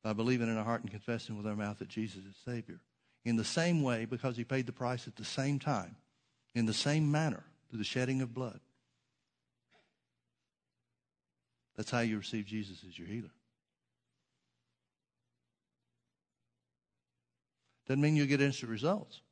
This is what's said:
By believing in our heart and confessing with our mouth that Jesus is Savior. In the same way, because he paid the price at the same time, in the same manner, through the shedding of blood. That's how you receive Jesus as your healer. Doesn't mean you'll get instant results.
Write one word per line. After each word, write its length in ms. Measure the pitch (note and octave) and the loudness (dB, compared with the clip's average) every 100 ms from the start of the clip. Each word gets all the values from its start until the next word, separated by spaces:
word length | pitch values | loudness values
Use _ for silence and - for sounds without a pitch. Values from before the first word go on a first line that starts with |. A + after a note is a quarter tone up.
By 100 | G#2+ | -2
believing 340 | G#2+ A2+ B2+ A#2 | 0 2 2 2
in 100 | A2+ | 0
our 60 | |
heart 180 | A2 A#2 | 0 -2
and 100 | A#2 | -2
confessing 460 | G#2 - A#2 - G#2+ | -8 -4 -4 -4 -6
with 80 | G#2 | -4
our 100 | G#2 | -2
mouth 240 | G#2 G#2 | -4 -4
that 100 | - | -8
Jesus 340 | - A2 F#2 | -4 -6 -6
is 120 | F#2+ G2 - | -16 -14 -8
Savior. 340 | A#2+ - - _ _ _ _ B2 | -8 -8 -16 _ _ _ _ 0
In 100 | A#2 | 2
the 80 | |
same 400 | G#2+ - E3+ E3+ | 2 2 4 4
way, 220 | C3+ A#2 A2+ | 4 2 -2
because 320 | B2 C3+ A#2 | -2 -2 -2
he 60 | |
paid 220 | A#2+ C3+ B2 | -2 -2 -2
the 60 | |
price 360 | - B2 B2 - | -2 -2 -2 -6
at 80 | - | -12
the 100 | G#2+ | -8
same 340 | - C3+ C#3+ | -2 0 0
time, 360 | D#3 B2 F2+ A2+ _ _ _ _ _ A#2 | 0 -2 -2 -12 _ _ _ _ _ 0
in 100 | A2 | 2
the 80 | |
same 380 | G#2+ C#3+ D3+ D3+ | 2 2 4 4
manner, 320 | D3+ D#3+ A2 - _ _ | 4 2 -2 -8 _ _
through 100 | A2+ | -6
the 60 | G2+ | -2
shedding 360 | B2+ B2+ C3 | 0 0 0
of 120 | B2+ | -2
blood. 260 | A2+ B2+ - _ _ _ _ _ _ _ _ _ _ _ _ _ _ _ _ _ _ _ _ _ _ _ _ _ _ _ _ _ _ _ - | -4 -6 -8 _ _ _ _ _ _ _ _ _ _ _ _ _ _ _ _ _ _ _ _ _ _ _ _ _ _ _ _ _ _ _ -10
That's 160 | A2 | -2
how 80 | B2 | 2
you 180 | A#2 G#2+ | 2 0
receive 280 | F#2+ A2 G2+ | -2 -6 -4
Jesus 380 | A2 G2+ F2 F#2 | -6 -6 -12 -16
as 100 | E2 | -14
your 100 | E2+ | -8
healer. 220 | A2 G2+ _ _ _ _ _ _ _ _ _ _ _ _ _ _ _ _ _ _ _ _ _ _ _ _ _ _ _ _ _ _ _ _ _ _ _ _ _ _ _ _ _ _ _ _ _ - | -8 -10 _ _ _ _ _ _ _ _ _ _ _ _ _ _ _ _ _ _ _ _ _ _ _ _ _ _ _ _ _ _ _ _ _ _ _ _ _ _ _ _ _ _ _ _ _ -2
Doesn't 140 | C3+ | 4
mean 140 | D3+ D3+ | 6 6
you'll 120 | C#3+ | 6
get 140 | C#3 | 6
instant 300 | C#3 C3 A#2 | 4 2 -4
results. 500 | A2 C#3+ G#3 - - _ | -2 0 0 -4 -18 _